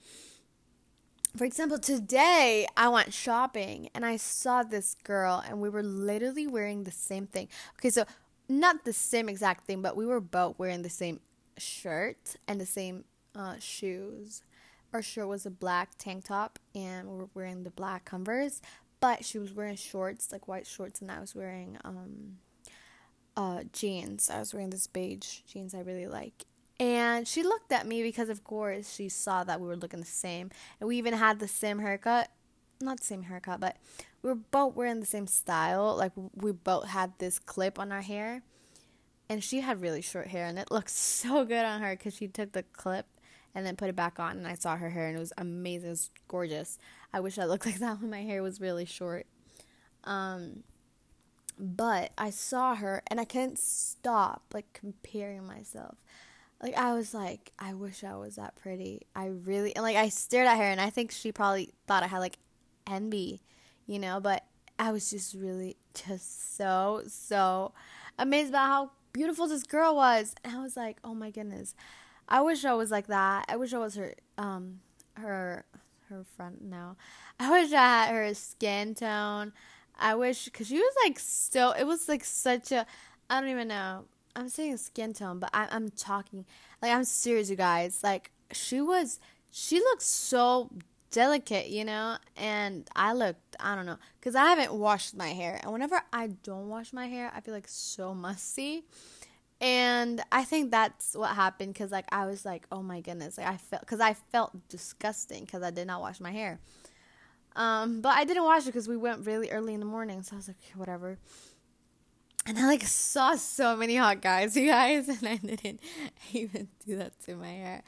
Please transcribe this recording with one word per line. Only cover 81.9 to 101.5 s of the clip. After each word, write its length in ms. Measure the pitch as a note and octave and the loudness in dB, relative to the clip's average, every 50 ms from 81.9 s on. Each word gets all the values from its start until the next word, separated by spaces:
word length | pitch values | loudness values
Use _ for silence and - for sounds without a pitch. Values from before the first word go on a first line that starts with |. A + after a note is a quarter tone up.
| E4+ D#4 - - | 2 0 2 0
like, 160 | D4+ B3 - | 0 0 0
such 460 | - - - - B3+ B3 A#3+ A#3+ - | -2 -2 0 2 2 2 2 0 0
a, 140 | C4+ A#3+ A3 - - - - - - _ _ - | 0 0 0 -2 -6 -20 -20 -20 -20 _ _ -2
I 120 | B3 C4+ | 0 0
don't 100 | C4+ C4+ | 0 0
even 180 | C4 B3 A#3 A3+ | -2 -2 -2 -2
know. 380 | G#3+ G3+ F#3+ F#3+ F#3 F#3+ - - _ _ _ _ - | -4 -4 -4 -4 -6 -8 -12 -18 _ _ _ _ -10
I'm 120 | A#3+ B3 B3+ | -8 -6 -4
saying 280 | - - D#4 D4+ C4 | -4 -2 -2 -2 -2
skin 360 | A3 - - - A#3+ A3 A3+ | -4 -6 -6 -6 -6 -6 -6
tone, 280 | G#3+ - G3+ F#3 F3+ F3+ | -6 -6 -6 -8 -6 -6
but 100 | F3+ - | -4 0
I, 140 | - G#3+ G#3+ - | 0 0 0 0
I'm 180 | - A3+ A3 G#3 | -2 -4 -4 -4
talking, 560 | - - - G3 G3 G3+ G3+ - - F#3+ F#3 - - - - - - - | -6 -6 -6 -4 -4 -4 -4 -6 -12 -16 -16 -16 -20 -20 -20 -20 -10 -2
like, 120 | - A#3+ | 2 4
I'm 100 | A#3+ B3+ | 4 4
serious, 480 | B3+ - - - - A#3+ A#3 A3 G#3 G3 | 4 2 2 2 2 4 4 4 4 2
you 60 | G3 | 2
guys. 440 | F#3 F#3 F3 E3+ E3+ F3 F3+ - - - | 4 4 4 4 4 2 2 2 2 4
Like, 260 | G3+ G3 F3+ - - _ _ _ - | 2 2 0 -2 -10 _ _ _ -10
she 280 | - - - - B3 C4 | -8 -6 -4 -2 0 0
was, 380 | C#4+ E4 F#4 F#4 D#4+ A#3 - - - - - _ _ _ | 2 4 4 4 2 2 -2 -8 -12 -18 -20 _ _ _
she 300 | - - - - D#4 F#4 | -10 -6 0 2 4 6
looked 220 | A4+ C5 A#4+ - | 6 6 4 4
so 680 | - - - - - - B3+ B3 B3 B3 B3 B3+ A#3+ - - F3+ - _ _ _ _ - | 2 0 0 0 0 2 4 6 6 6 6 4 2 -2 -8 -16 -18 _ _ _ _ 0
delicate, 580 | - A3+ A#3+ C#4 D4 C#4+ - - A3 F#3+ - - | 4 6 6 8 6 4 2 0 -2 -2 0 -2
you 160 | G3 G#3+ G#3+ | -4 -4 -4
know, 320 | A3 G#3+ G#3+ A3 A3+ A3+ - - - - | -2 -2 -2 -2 -4 -4 -6 -10 -14 -10
and 520 | - G#3 G#3+ G#3 G#3 G#3 G3+ F#3+ D#3+ - - - | -6 -4 -2 0 0 -2 -2 -4 -8 -10 -4 2
I 180 | - F#3 G#3+ | 4 4 4
looked, 440 | A#3 B3 A3+ F#3 E3+ - _ _ - - | 4 4 2 0 0 -4 _ _ -10 -4
I 160 | - G3 G3+ | -2 -2 -2
don't 120 | G3 F3+ | -2 -4
know, 120 | F3+ E3 - - - _ - | -6 -8 -10 -12 -20 _ -6
'cause 160 | - B3+ A#3 | -4 2 6
I 140 | C4 D4 E4 | 8 8 8
haven't 220 | F4+ D#4+ C4 - | 8 6 4 2
washed 440 | - G#3+ G#3 G#3 G#3 F#3+ - - - | 0 2 4 4 4 4 2 -4 -6
my 120 | G3 F3+ D#3 | -6 -4 -4
hair. 300 | E3+ F#3 F3 E3+ F#3+ - | -4 -4 -4 -4 -4 -6
And 100 | - - | -6 -6
whenever 280 | A3 A#3 C4+ D4 F#4 F4 - - | -4 -4 -2 0 0 0 0 0
I 160 | - A#3 A#3 G#3+ | -4 -4 -4 -4
don't 400 | F#3 - - G3+ F#3+ F#3+ G3 G#3 | -6 -10 -10 -10 -10 -10 -8 -8
wash 240 | G#3+ A3+ A3+ - | -10 -10 -10 -10
my 160 | C4 B3+ B3 B3 | -10 -10 -8 -8
hair, 240 | B3 B3 A#3+ A#3+ - | -8 -8 -8 -8 -8
I 60 | G#3+ | -10
feel, 140 | - A3 A3 | -10 -10 -10
like, 120 | G3+ G3+ | -10 -10
so 480 | - - - - - - - F#3 F#3 F#3+ | -12 -10 -8 -8 -8 -8 -6 -6 -6 -6
musty. 720 | F#3 F3 F#3 G3 F#3 - - - C4+ C4+ C#4+ D#4 E4 D#4 _ - - - - - - - - _ _ _ _ _ - | -6 -6 -8 -6 -6 -6 -6 -6 -4 -4 -4 -6 -6 -8 _ -20 -20 -20 -20 -20 -20 -20 -20 _ _ _ _ _ 0
And 640 | B3 B3+ B3+ B3 B3 B3 B3 A#3+ A#3+ A#3+ A#3 A3+ - - | 2 4 4 6 6 4 4 4 2 0 -2 -4 0 2
I 140 | - C4 C4 | 2 2 4
think 260 | - D#4+ D#4 C#4+ A#3+ | 4 2 2 2 4
that's 460 | A#3 A3 A3 G#3 - - - - - | 6 4 4 4 2 -2 -4 -4 -2
what 180 | G#3 A3 - - | 0 0 0 2
happened, 400 | G3+ F#3+ F#3+ | 4 2 2